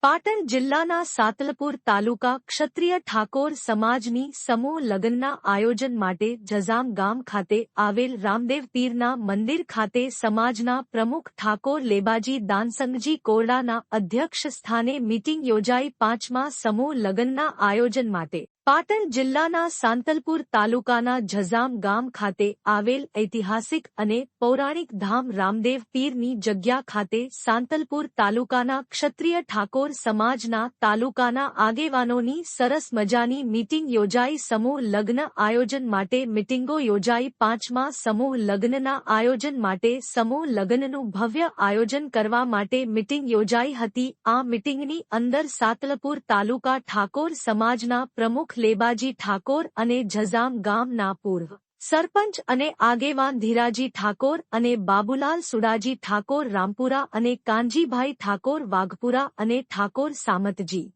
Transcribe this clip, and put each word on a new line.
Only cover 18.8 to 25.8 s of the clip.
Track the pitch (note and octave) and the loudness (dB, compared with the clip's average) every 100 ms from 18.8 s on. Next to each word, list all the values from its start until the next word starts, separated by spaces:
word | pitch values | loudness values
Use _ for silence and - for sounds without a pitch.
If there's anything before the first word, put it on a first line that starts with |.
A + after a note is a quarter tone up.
| E4+ G#4+ G4 B3 | 4 0 0 0
જિલ્લાના | C4 C4+ E4 E4+ E4+ | 0 2 2 0 -2
સાંતલપુર | - A#3 A#3+ B3 D#4 - D#4+ - | 0 0 2 0 -2 0 -4 0
તાલુકાના | A3 G#3 A#3+ A3+ A#3+ A#3+ B3+ G3+ | 2 2 2 2 0 2 0 -2
ઝઝામ | F#3+ F#3 A3+ B3+ A#3+ | -2 0 2 0 -2
ગામ | G3 G#3 B3+ - | 0 0 -2 -4
ખાતે | G#3 F#3+ G#3 - - | -4 0 -2 0 0
આવેલ | G#3 G#3 C4 C#4 G#3 | 2 2 0 -2 -4
ઐતિહાસિક | G#3+ A3+ F#3+ A3 A3 - - - | -2 -2 -2 -4 -2 -4 -6 -4
અને | G#3+ A3+ C4 _ | 0 0 -4 _
પૌરાણિક | A#3+ C4 C#4 D4+ F4 G#3 | 2 2 0 -4 -6 -6
ધામ | G3 A#3 B3+ G3+ | -2 0 -2 0
રામદેવ | F#3+ G#3+ A3+ C4 | 0 2 0 0